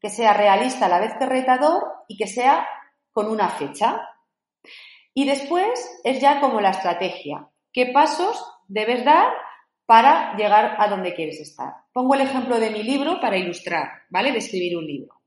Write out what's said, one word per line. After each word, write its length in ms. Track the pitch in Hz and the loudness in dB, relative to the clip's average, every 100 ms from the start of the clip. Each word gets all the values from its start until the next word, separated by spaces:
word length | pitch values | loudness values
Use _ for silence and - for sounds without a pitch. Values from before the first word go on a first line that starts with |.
que 80 | 208 | -10
sea 240 | - 226 | 0 2
realista 540 | 208 208 196 254 - 196 | 6 6 4 2 0 2
a 20 | |
la 100 | 180 | 2
vez 140 | 214 - | 0 -4
que 80 | 269 | -2
retador 580 | 262 254 262 294 349 - - _ | -2 2 2 4 2 -2 -12 _
y 80 | 196 | -8
que 100 | 202 | -6
sea 400 | 233 254 311 - - - _ _ | 0 2 2 0 -10 -20 _ _
con 180 | - 214 | -4 -2
una 200 | 220 185 | 0 -2
fecha. 580 | - 143 - 226 - - - _ _ _ _ _ - - - _ | -2 -10 -2 -2 -2 -10 -20 _ _ _ _ _ -20 -20 -20 _
Y 140 | - 277 | -4 0
después 760 | 277 - 349 403 480 - - | -2 -2 -2 0 -2 -8 -6
es 160 | - 262 | -4 2
ya 220 | 277 285 | 2 4
como 220 | 277 226 | 2 2
la 80 | 196 | 0
estrategia. 800 | 190 180 170 190 - 143 147 - _ _ | 0 -4 -4 -6 -8 -12 -12 -14 _ _
¿Qué 180 | - 247 | -2 0
pasos 500 | 262 302 - 370 466 - - _ | 4 2 2 -4 -4 -10 -20 _
debes 360 | 196 214 247 | -6 -2 0
dar 300 | 233 311 453 - - - _ _ | 4 4 4 0 -12 -20 _ _
para 500 | _ 208 175 220 - 196 | _ 6 8 4 0 -2
llegar 400 | 208 208 220 - | 4 4 4 0
a 100 | 208 | -2
donde 240 | 196 180 | -2 -6
quieres 280 | 175 156 - | -6 -8 -10
estar? 340 | 151 _ 131 - _ | -18 _ -14 -14 _
Pongo 220 | - 254 | -4 0
el 80 | 277 | 0
ejemplo 360 | 269 262 240 233 | 0 -4 -4 -2
de 120 | 220 | -2
mi 120 | 208 | -4
libro 380 | 220 269 285 381 | -4 -4 -2 -4
para 160 | 262 196 | -4 -4
ilustrar, 680 | 185 170 - 170 139 - _ | -6 -10 -8 -6 -8 -12 _
¿vale? 240 | 180 247 | -4 -2
De 60 | 247 | -4
escribir 400 | - 185 175 170 | -6 -6 -6 -6
un 80 | 160 | -8
libro. 340 | 139 - _ | -12 -14 _